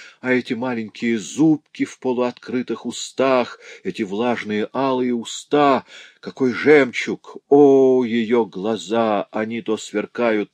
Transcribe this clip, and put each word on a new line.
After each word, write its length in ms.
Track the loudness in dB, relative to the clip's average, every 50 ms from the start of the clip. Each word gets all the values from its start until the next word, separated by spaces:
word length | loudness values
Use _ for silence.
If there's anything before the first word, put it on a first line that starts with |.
| -20 -20 -20 _
А 120 | -4 -2 -2
эти 200 | -2 0 -4 -6
маленькие 640 | -6 -4 -6 -6 -6 -8 -10 -10 -6 -2 -2 -2 -2
зубки 680 | -4 -8 -2 2 2 2 2 2 -2 _ _ -8 -8
в 140 | -8 -8 _
полуоткрытых 880 | -6 -4 -2 -2 -2 -4 -4 -8 -12 -8 -6 -6 -4 -6 -8 -8 -8
устах, 720 | -10 -10 -10 -12 -14 -4 -2 0 2 2 2 0 -2 -6 -16 -20 -20 -20 -12 _
эти 180 | -10 -6 -6
влажные 640 | -6 -6 -4 -4 -2 -2 -2 -4 -4 -6 -4 -4 -4 -4 -4
алые 400 | -4 -2 -2 -2 -2 -2 -2 -2
уста! 720 | -4 -6 -8 -12 -14 -10 _ 0 2 4 4 2 2 0 _ -20 -20 -20 -20 _ _
Какой 340 | -16 -16 -6 -2 -2 -2 -2
жемчуг! 840 | 0 4 6 6 6 6 4 0 -6 -6 -6 -6 -8 -8 -16 -20 -20 _ _
О, 540 | 6 6 8 8 8 6 6 6 4 4 2
её 420 | 0 0 -2 0 0 0 0 0
глаза! 840 | 0 -4 -8 -4 -4 -4 -4 -4 -4 -2 0 0 0 0 -2 -2 -4
Они 300 | -6 -6 -6 -4 -6 -8
то 160 | -4 -4 -6
сверкают, 720 | -6 -6 -6 -6 -6 -6 -6 -6 -2 -2 0 0 0 -2 -6